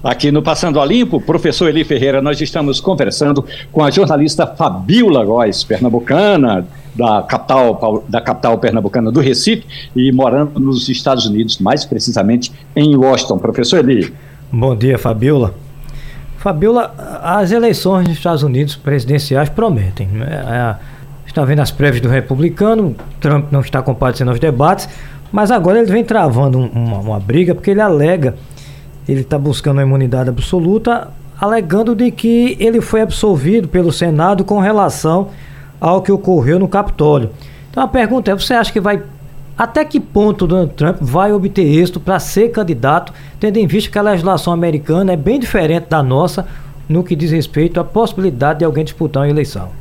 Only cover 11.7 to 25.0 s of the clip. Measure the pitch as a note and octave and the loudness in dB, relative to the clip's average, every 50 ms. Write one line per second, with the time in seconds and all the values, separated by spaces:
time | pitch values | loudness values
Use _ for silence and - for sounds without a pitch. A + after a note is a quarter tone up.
11.7 | C3 C#3+ - - - G#2+ - - G#2 G#2+ G2 G#2 A#2+ A#2+ B2 - - - - - | 0 0 -2 -4 -4 -4 -2 -2 -2 0 2 2 2 0 -2 -6 -12 -16 -20 -6
12.7 | - D3+ D3 D3+ C#3+ C3+ C3 C3 C3 A#2+ - - G2+ F2+ - A2+ G#2+ - A#2+ - | 0 2 4 4 6 6 6 4 4 2 0 -2 -4 -2 -2 -2 -2 -2 0 2
13.7 | F#3+ F3 C#3 B2+ C3 G#2 E2+ - - - - - - - - - C3 A#2 A#2 C3+ | 2 2 4 4 2 2 0 -2 -6 -16 -20 -20 -20 -20 -12 -4 -2 0 0 0
14.7 | B2 G#2+ A#2 C3 C3 A2+ - A#2+ A2+ G#2+ A#2 C#3 D3+ C#3 A#2 F#2 - - - - | 0 2 2 2 2 0 0 -2 -2 0 2 2 4 4 2 0 -2 -8 -16 -18
15.7 | - - - - - - - - - - - - - - - G3+ E3 D3 F3+ A3 | -18 -16 -16 -14 -12 -12 -12 -12 -14 -14 -14 -14 -14 -4 -4 -2 -2 2 2 2
16.7 | A#3 A#3+ - - - - - - - - - E3 F3+ G#3 G3 F3 G#3+ A#3 A3+ A#3 | 2 2 0 -2 -8 -16 -16 -14 -14 -8 -4 -2 0 0 2 2 2 2 2 2
17.7 | F#3+ - - F#3 F#3+ F#3 F3+ E3 E3 D3 - F3 E3 C#3+ C#3+ C#3+ B2 B2+ D3 C#3+ | 0 2 0 0 2 2 2 0 -2 -2 -2 -2 0 0 0 0 2 0 0 -2
18.7 | - - - C#3+ C#3+ C#3 A2 B2 D3 C#3+ C#3+ - C3 C3+ D3 C#3+ - - A#3 A3 | -4 -6 -4 -2 -2 0 0 0 0 0 0 0 0 0 0 0 0 0 0 2
19.7 | D#3+ A2 G2 F#2+ F#2+ - G2+ F#2+ G2 G#2+ C3 C#3+ D#3 - - A#2+ A#2 B2 A#2+ A#2 | 2 0 0 -2 -4 -4 -4 -4 -4 -4 -4 -6 -6 -6 -6 -4 -4 -2 -2 -2
20.7 | G#2 - - - - - - - - - - - - D#3+ C#3+ B2+ D3 D3 C#3 - | -4 -6 -10 -16 -16 -18 -18 -18 -18 -18 -16 -6 -2 0 2 2 2 2 2 0
21.7 | - - D3 C#3+ B2 A#2+ A#2+ A#2 B2+ C3+ B2+ - C3+ B2+ D#3+ F3 F3 - G3+ G#3+ | 0 2 2 2 2 2 0 2 0 0 0 -2 -2 0 0 0 0 2 2 2
22.7 | A3+ A3 G#3 D#3+ A2 - - - - - - D3 D3 D3 D3 D3 C#3+ C#3 B2+ - | 2 2 0 0 -2 -6 -10 -14 -10 -2 0 2 2 2 2 0 0 0 0 0
23.7 | - C3 C3 - A#2+ - C3+ B2+ A#2+ - B2+ B2 B2 A2+ D#3+ D#3+ C3+ A#2 D3 E3 | -2 -2 -2 -2 -2 0 0 -2 0 0 0 0 0 2 0 0 2 4 4 2
24.7 | G3 G3 - - - - | 2 0 -4 -12 -14 -16